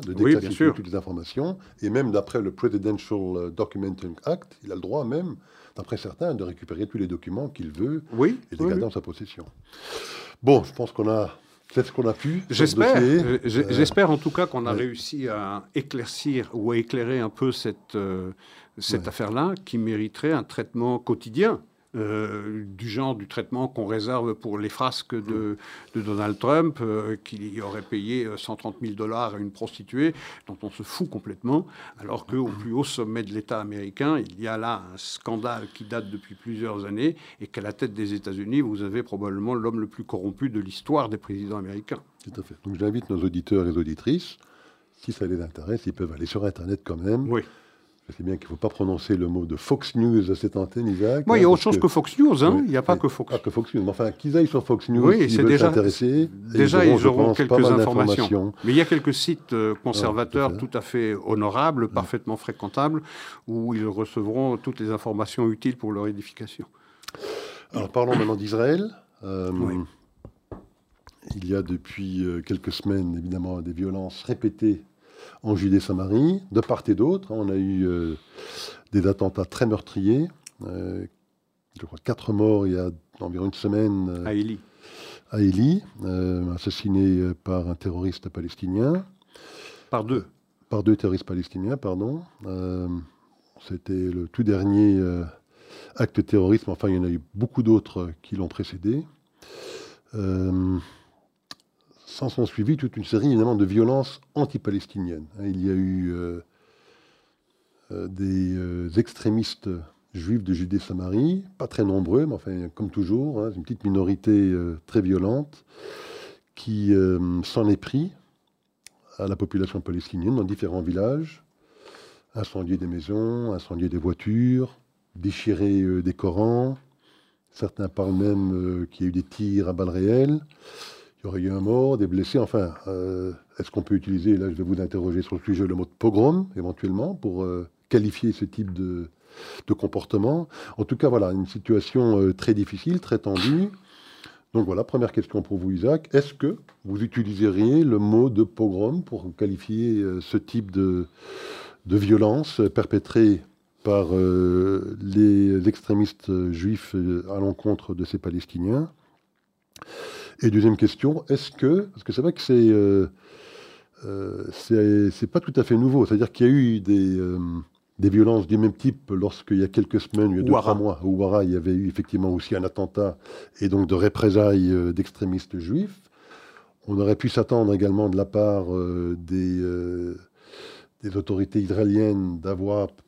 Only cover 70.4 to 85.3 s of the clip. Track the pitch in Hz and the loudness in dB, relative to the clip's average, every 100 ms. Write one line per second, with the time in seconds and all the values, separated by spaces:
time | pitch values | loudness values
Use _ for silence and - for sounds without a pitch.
70.4 | - - - _ _ _ - _ - 104 | -20 -20 -20 _ _ _ -20 _ -12 -8
71.4 | 90 98 87 90 - - 95 92 90 85 | -2 -2 -2 -6 -8 -10 -6 -2 -2 -4
72.4 | 80 95 - - 101 98 90 85 87 92 | -4 -6 -6 -6 -2 0 -2 -4 -6 -6
73.4 | 90 90 82 82 95 95 92 - - - | -6 -6 -8 -6 -4 -6 -8 -10 -8 -2
74.4 | 107 - 107 98 - _ _ - - - | -4 0 0 0 -4 _ _ -20 -20 -8
75.4 | 110 98 95 95 - 92 95 110 156 190 | -2 0 4 4 2 -2 0 4 4 2
76.4 | - 104 - 117 - - 131 190 - 110 | 0 0 2 0 2 2 4 2 -2 -4
77.4 | 101 95 98 95 92 87 82 78 _ - | -2 0 0 2 0 0 -2 -6 _ -20
78.4 | - - - - _ 101 95 98 95 104 | -16 -14 -16 -18 _ 0 2 2 -2 -2
79.4 | 92 - 117 104 - - 98 127 175 - | -6 -2 0 0 -4 -2 2 2 0 -6
80.4 | - - 95 90 92 92 95 _ _ _ | -20 -14 -12 -8 -8 -8 -10 _ _ _
81.4 | _ _ _ - 87 82 - 120 - 104 | _ _ _ -18 -16 -8 -4 -4 -2 2
82.4 | 107 104 95 90 90 85 _ - 90 90 | 4 4 2 -2 -4 -8 _ -12 -8 -6
83.4 | 98 - 107 104 107 98 92 87 87 104 | -6 -4 -2 2 2 0 -2 -4 -4 -2
84.4 | 107 104 - _ - - - - - | -4 -6 -14 _ -20 -20 -20 -20 -6